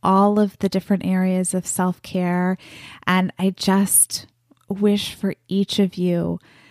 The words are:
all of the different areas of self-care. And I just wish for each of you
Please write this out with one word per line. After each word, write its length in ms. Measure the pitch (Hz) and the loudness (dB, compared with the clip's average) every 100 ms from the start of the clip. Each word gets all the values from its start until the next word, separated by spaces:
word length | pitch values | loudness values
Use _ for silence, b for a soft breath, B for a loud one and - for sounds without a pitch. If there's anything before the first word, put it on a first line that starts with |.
all 380 | 185 190 202 208 | 2 4 4 4
of 180 | 202 - | 0 -2
the 120 | 196 | -2
different 360 | 190 - 196 - | -2 0 -2 0
areas 480 | 185 185 185 185 | 0 0 0 -2
of 140 | 185 - | -4 -4
self-care. 920 | - 185 - - 185 175 180 180 185 B B B B - | -2 -2 -2 -6 -4 -2 0 -2 -4 B B B B 0
And 260 | 185 185 - | 0 0 0
I 140 | 190 | -2
just 760 | 185 - 190 196 - - - - _ _ _ - | 0 0 2 2 0 0 -4 -14 _ _ _ -10
wish 460 | 196 208 202 - | 0 0 0 -4
for 220 | - 190 - - | -6 -6 -6 -4
each 300 | 190 196 - | -2 0 0
of 200 | 190 - | 0 0
you 420 | 180 170 170 175 b b b | -2 0 -2 -6 b b b